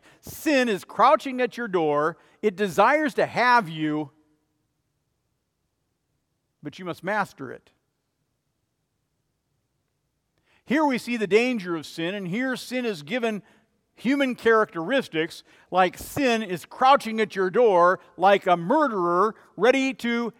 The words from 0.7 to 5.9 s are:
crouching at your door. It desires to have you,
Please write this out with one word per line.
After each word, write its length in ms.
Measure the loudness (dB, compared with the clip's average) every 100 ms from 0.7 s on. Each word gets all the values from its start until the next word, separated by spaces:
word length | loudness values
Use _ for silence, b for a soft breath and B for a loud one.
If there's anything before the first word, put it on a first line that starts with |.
| -2 -4
crouching 560 | 2 4 4 2 -4
at 160 | -4 -4
your 100 | -4
door. 480 | 0 2 2 0 -4 b b
It 140 | -4 -2
desires 580 | 0 4 4 4 0 -2
to 100 | -2
have 420 | 0 2 2 2
you, 440 | -4 -4 -4 -6 _ _ _ _ _ _ _ _ _ _ _ _ _ _ _ _ _ _